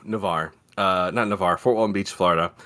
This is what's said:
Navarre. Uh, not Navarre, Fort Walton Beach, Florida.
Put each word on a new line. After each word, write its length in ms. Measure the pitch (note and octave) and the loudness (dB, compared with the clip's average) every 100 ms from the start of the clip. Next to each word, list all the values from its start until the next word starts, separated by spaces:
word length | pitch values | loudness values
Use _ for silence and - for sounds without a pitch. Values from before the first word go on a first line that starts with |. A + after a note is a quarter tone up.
Navarre. 500 | G#2 A2 F#2+ D#2+ D#2+ - _ - | -8 -4 -2 -2 -4 -10 _ -2
Uh, 340 | G2 F#2 F2+ | 0 2 0
not 140 | A2 G#2+ | -2 -2
Navarre, 300 | G2+ F2+ F2 | 0 0 2
Fort 180 | B2+ A2 | 2 2
Walton 160 | G#2+ | 0
Beach, 180 | G2 F#2+ | -2 -6
Florida. 400 | - F2+ E2 F2 - | 0 2 2 0 -6